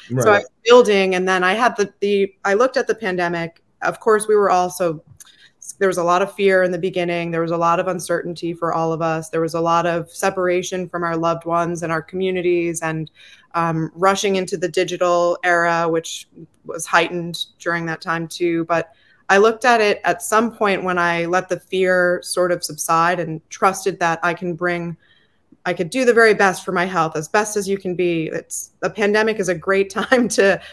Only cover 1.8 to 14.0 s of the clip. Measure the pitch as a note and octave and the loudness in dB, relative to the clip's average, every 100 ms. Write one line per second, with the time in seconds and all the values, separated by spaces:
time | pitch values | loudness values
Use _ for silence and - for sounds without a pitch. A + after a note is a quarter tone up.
1.8 | G3 - G3+ G3+ G3 _ G3+ G3+ C4 B3+ | -4 -2 0 0 0 _ 0 2 2 0
2.8 | A#3 - G3+ F3+ F3 E3+ E3 - _ - | -2 -4 -4 -2 -2 -4 -6 -10 _ -6
3.8 | - F3 A#3 G#3+ G#3+ G#3 G3 F3+ F3+ - | -6 -2 0 2 4 4 4 4 2 -2
4.8 | F3 D#3 - - - _ _ _ - - | -4 -4 -12 -20 -20 _ _ _ -16 -2
5.8 | G3 F3 E3+ F3+ G3 - G3 F#3+ F3+ F3 | 0 2 2 2 0 0 2 4 2 -2
6.8 | F#3 F3+ F3 E3+ E3+ E3 E3 E3+ E3+ F3 | -4 -2 -2 -2 -4 -4 -2 0 2 2
7.8 | F#3 F#3 - E3+ F3 E3 E3+ E3+ E3 E3 | 0 -4 -4 -4 -4 -8 -8 -4 -2 -2
8.8 | E3 D#3+ E3 D#3+ D#3+ E3 D#3+ E3 E3+ E3+ | -2 -2 -2 -4 -4 -4 -2 0 2 2
9.8 | E3+ E3+ D#3+ - G3 F#3+ F3+ F3+ F3+ F#3 | 2 -2 -6 -4 -2 0 0 0 -2 -6
10.8 | F3 F3 E3+ E3 E3 E3 E3+ E3+ E3+ E3+ | -6 -6 -4 -2 -2 -2 -2 0 0 -4
11.8 | E3 D#3+ - F#3 F#3+ F#3 F3 F3 E3+ E3 | -4 -4 -6 -4 -2 -2 0 0 -2 -4
12.8 | D#3+ D#3+ D#3 _ - - _ E3+ E3+ D#3+ | -4 -4 -8 _ -20 -20 _ -2 -2 -2
13.8 | D#3 E3 | -4 0